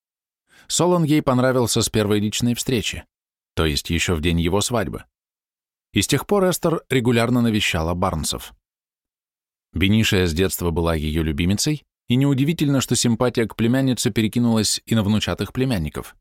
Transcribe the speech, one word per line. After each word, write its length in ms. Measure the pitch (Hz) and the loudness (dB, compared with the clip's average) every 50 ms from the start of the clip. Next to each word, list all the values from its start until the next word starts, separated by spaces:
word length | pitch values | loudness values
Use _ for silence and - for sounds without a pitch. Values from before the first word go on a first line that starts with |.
| _ _ _ _ _ _ _ _ _ _ _ _ - | _ _ _ _ _ _ _ _ _ _ _ _ -10
Солон 380 | - - - 165 180 180 170 160 | -4 -2 0 2 2 2 2 2
ей 180 | 139 151 151 | 2 2 2
понравился 600 | - 135 127 123 127 131 127 131 120 104 - 117 101 | 2 2 2 2 2 2 2 2 2 0 0 0 -2
с 60 | - | 0
первой 300 | - 110 104 101 107 104 | 0 0 0 2 0 0
личной 360 | 104 107 - - 120 120 120 | 0 -2 -2 -2 -2 -2 -2
встречи, 500 | - - - 131 107 - - - 80 - _ _ _ _ _ _ _ _ _ - | -2 -4 -2 -2 -2 -2 -4 -8 -10 -14 _ _ _ _ _ _ _ _ _ -4
то 100 | - 82 | -2 0
есть 280 | 78 71 69 - - | 0 0 -2 -4 -2
еще 240 | 85 82 - - 87 | -2 -2 0 0 -2
в 60 | 78 | 0
день 200 | 76 87 85 85 | 0 0 0 0
его 200 | 82 85 92 104 | 0 0 0 0
свадьбы. 420 | 98 - 123 110 95 64 53 50 - _ _ _ _ _ _ _ _ _ _ _ _ _ _ _ _ _ - | -2 -2 -2 -2 -4 -4 -8 -12 -14 _ _ _ _ _ _ _ _ _ _ _ _ _ _ _ _ _ 0
И 80 | 101 | 0
с 60 | 95 | 0
тех 180 | - 147 131 - | 2 0 -2 0
пор 240 | - 208 202 185 185 | 0 0 2 2 2
Эстер 340 | 175 - - 170 160 - - - | 0 0 0 -2 -2 -2 -2 -2
регулярно 540 | 131 135 110 123 120 117 117 117 123 123 117 | -2 0 2 2 2 2 2 2 2 2 2
навещала 500 | 117 107 107 - - - 82 80 85 87 | 2 0 0 0 0 -2 -2 -2 -2 -2
Барнсов. 600 | 90 98 92 80 78 71 - - - - - - _ _ _ _ _ _ _ _ _ _ _ _ _ _ _ _ _ _ _ _ _ _ _ - | -2 -2 -2 -2 -2 -4 -6 -6 -8 -10 -16 -20 _ _ _ _ _ _ _ _ _ _ _ _ _ _ _ _ _ _ _ _ _ _ _ -4
Бенишия 520 | 87 95 98 107 110 110 - 104 95 92 | 0 2 2 4 4 2 2 2 2 2
с 80 | 85 78 | 0 0
детства 380 | 85 95 90 - - 87 87 | 0 0 -2 -2 -2 -4 -2
была 240 | 80 87 82 82 82 | -2 0 0 0 0
ее 260 | 76 76 78 76 82 | 0 -2 -2 -2 -2
любимицей, 640 | 80 78 76 73 85 90 101 - - 151 151 - _ _ _ _ _ | -2 -2 -2 -2 0 0 0 0 0 -2 -4 -6 _ _ _ _ _
и 80 | - 120 | -2 0
неудивительно, 680 | 127 139 143 139 127 139 156 170 - 156 139 139 131 | 2 2 2 2 2 0 0 0 0 0 0 0 0
что 140 | 113 - 120 | 0 0 0
симпатия 500 | - - 120 113 - 127 123 - 123 113 | 0 0 0 0 2 0 0 0 0 -2
к 100 | 95 - | -2 -2
племяннице 540 | - 113 117 127 135 135 131 123 - - 120 | -2 0 2 2 2 2 0 0 0 -2 -2
перекинулась 720 | - 120 107 101 - 120 120 117 113 110 101 - - - _ | 0 0 0 0 0 0 2 2 2 2 0 0 -2 -4 _
и 80 | - 120 | -2 0
на 80 | 113 98 | 0 2
внучатых 500 | 101 107 104 - 95 87 - 101 - - | 2 0 0 0 -2 -4 -4 -6 -6 -4
племянников. 600 | 127 131 135 117 90 78 73 - 65 58 - - _ | -4 -2 -2 -2 -2 -4 -6 -6 -10 -12 -14 -18 _